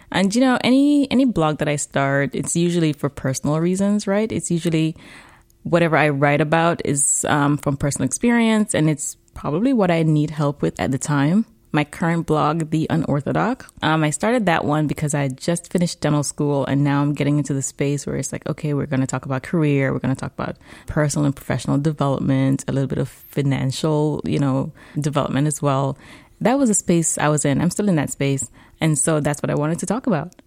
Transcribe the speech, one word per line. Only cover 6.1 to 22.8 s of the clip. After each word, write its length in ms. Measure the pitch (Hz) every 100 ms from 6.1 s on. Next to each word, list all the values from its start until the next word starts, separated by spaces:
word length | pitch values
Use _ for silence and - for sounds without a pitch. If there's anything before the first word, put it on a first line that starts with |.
| 139 143 147
about 400 | 151 165 165 170 -
is, 400 | 143 - - -
um, 300 | 147 143 147
from 200 | - 139
personal 280 | 147 - 135
experience, 720 | - 240 233 226 220 214 -
and 120 | 156
it's 240 | 147 - - _
probably 400 | - 143 147 247
what 160 | 254 185
I 140 | 165
need 260 | 160 151 151
help 320 | 151 143 147
with 180 | 160 -
at 120 | -
the 80 | 135
time. 460 | - 147 143 190 226 _ _
My 120 | 151
current 440 | 147 - 170 170 -
blog, 420 | 151 147 160 156
The 160 | 160 156
Unorthodox, 760 | 165 - 143 - 160 180 262 - -
um, 220 | - 160
I 80 | 202
started 340 | - 214 247 185
that 180 | 165
one 220 | - 151 151
because 300 | 160 151 147
I 80 |
had 160 | 139 127
just 320 | - 170 -
finished 300 | 175 175 -
dental 200 | 151 151
school, 420 | 139 - 147 143 131
and 180 | 139
now 180 | 143 143
I'm 120 | 143 147
getting 240 | 143 147
into 160 | 139 139
the 80 |
space 420 | 135 - 143 143 -
where 100 | 139
it's 140 | 135
like, 160 | - -
okay, 280 | 151 151 143
we're 100 | 143
gonna 220 | 131 131
talk 180 | 131 135
about 160 | 131
career, 500 | - 175 151 139 135
we're 60 | 135
gonna 180 | 131 131
talk 180 | 135
about 240 | - - - - - -
personal 400 | - 151 156 143
and 100 | 139
professional 440 | - 131 - 139
development, 840 | 147 147 139 135 - 135 135 135 -
a 40 |
little 160 | 131